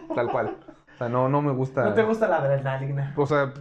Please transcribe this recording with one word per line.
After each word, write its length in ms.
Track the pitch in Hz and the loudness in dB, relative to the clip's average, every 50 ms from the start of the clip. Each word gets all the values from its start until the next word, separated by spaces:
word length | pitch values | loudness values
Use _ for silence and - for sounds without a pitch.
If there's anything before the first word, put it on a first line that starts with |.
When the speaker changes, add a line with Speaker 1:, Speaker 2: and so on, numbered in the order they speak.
Speaker 1:
<laughs> 140 | - - 302 | -8 -4 -2
Speaker 2:
tal 160 | - - - | -2 0 0
cual. 280 | - 120 110 - - - - - - - _ _ - | 0 0 -2 -2 -4 -10 -14 -20 -20 -20 _ _ -10
O 40 | |
sea, 120 | - 123 117 | -6 -4 -2
no, 180 | 123 127 127 | 0 2 2
no 140 | 131 143 147 | 2 2 2
me 100 | 147 143 | 2 2
gusta. 340 | 131 127 131 135 - 139 120 | 0 0 -2 -2 0 0 2
Speaker 1:
¿No 80 | 214 208 | 2 4
te 80 | 226 220 | 2 2
gusta 240 | 220 226 - 220 | 2 2 2 2
la 100 | 185 165 | 2 2
adrenalina? 800 | 151 139 139 139 135 131 135 135 135 139 139 139 139 139 - - | 2 2 2 0 0 0 -2 -4 -4 -4 -4 -4 -4 -4 -4 0
Speaker 2:
O 80 | 147 147 | 0 0
sea, 260 | 139 156 143 139 131 - - | 2 2 2 0 0 -4 -10